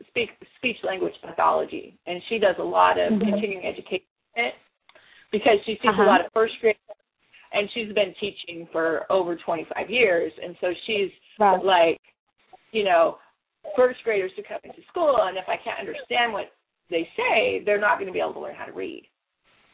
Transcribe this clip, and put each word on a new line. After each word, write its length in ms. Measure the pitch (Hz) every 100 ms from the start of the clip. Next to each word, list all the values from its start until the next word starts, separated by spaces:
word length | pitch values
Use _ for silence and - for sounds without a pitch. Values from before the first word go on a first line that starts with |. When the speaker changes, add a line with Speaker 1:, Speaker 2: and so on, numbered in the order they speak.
| -
Speaker 1:
speak, 200 | 240 220 - - _
speech 200 | 247 214
language 300 | - 190 175 - -
pathology, 720 | 165 165 160 156 - - _ -
and 140 | 180 -
she 100 | 226
does 160 | 196 175
a 40 |
lot 340 | 170 185 180 180
of 140 | 175
Speaker 2:
Mm-hmm. 160 | 214 214
Speaker 1:
continuing 360 | 202 208 190 -
education 400 | - - 185 _ _ _ - 240 - _ _ _ _ _ _ -
because 260 | 208 247 202 -
she 80 | 214
sees 80 | 226
Speaker 2:
Uh-huh. 140 | 202
Speaker 1:
a 20 | 208
lot 200 | 185 170
of 60 |
first 200 | 226 226 -
grade, 140 | 226 208 _ - _ _ _ _ -
and 160 | - 208
she's 200 | 240 214
been 200 | 214 196 175
teaching 480 | 202 - - 170 165
for 340 | 165 160 156 -
over 240 | 190 175 165
twenty-five 520 | - 170 156 - 165
years, 420 | 240 220 170 156 -
and 140 | 180 170
so 140 | 180 175 -
she's 260 | 208 190 - _ -
Speaker 2:
Right. 240 | 208 185
Speaker 1:
like, 380 | 185 180 170 - _ _ _ _ _ - _
you 120 | 220
know, 340 | 196 170 165 - _ _ _ _ - 202
first 280 | 247 254
graders 280 | 226 208 185 208
who 80 |
come 160 | 202 208
into 180 | - - -
school, 260 | 349 311 247
and 160 | 190 185
if 80 | 180
I 100 | 175
can't 220 | 233 -
understand 540 | 196 196 - 240 240
what 180 | 202 - _ _ _ -
they 180 | 170 170 -
say, 440 | 494 294 202 190 196
they're 140 | 208
not 200 | 208 202
gonna 120 | 196
be 80 | 175
able 140 | 156
to 60 | 143
learn 160 | 147 151
how 100 | 120
to 80 |
read. 340 | 95 95 62 _ _ _ _ _ _ _